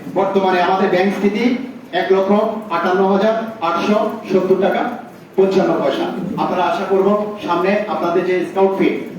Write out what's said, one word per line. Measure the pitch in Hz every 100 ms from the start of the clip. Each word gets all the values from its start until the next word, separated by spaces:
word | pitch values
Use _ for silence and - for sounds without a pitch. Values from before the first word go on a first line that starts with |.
| -
বর্তমানে | 175 196 196 190 180
আমাদের | 180 190 196
ব্যাংক | 180 196
স্থিতি | 190 208 214 240 262 - - -
এক | 170 -
লক্ষ | 190 190 208 220 214 -
আটান্ন | 170 180 185 190
হাজার | 196 214 226 226 -
আটশো | 165 170 196 208 226 - -
সত্তর | 185 180 185
টাকা | - - - - - - - -
পঞ্চান্ন | 190 - - -
পয়সা। | 143 - - - - -
আপনারা | - 185
আশা | 180 - 190
করব | 190 190 208 208 - -
সামনে | 175 185 208 202
আপনাদের | - 170 175 180
যে | 180 165
স্কাউট | 196 196 185
ফি, | - - -